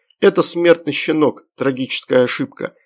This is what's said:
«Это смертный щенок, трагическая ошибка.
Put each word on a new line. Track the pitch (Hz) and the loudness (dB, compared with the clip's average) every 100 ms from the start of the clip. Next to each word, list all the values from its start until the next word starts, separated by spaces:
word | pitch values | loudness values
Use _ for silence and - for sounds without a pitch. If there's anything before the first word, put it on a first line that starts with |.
| _ _ | _ _
«Это | 202 185 | 2 2
смертный | 165 170 170 165 - | -2 0 2 2 0
щенок, | 143 - 156 147 - _ _ | -6 -4 0 0 -2 _ _
трагическая | 131 127 131 - - 127 | -4 -4 -6 -8 0 0
ошибка. | 123 - 135 - - - | 2 -2 -8 -8 -12 -12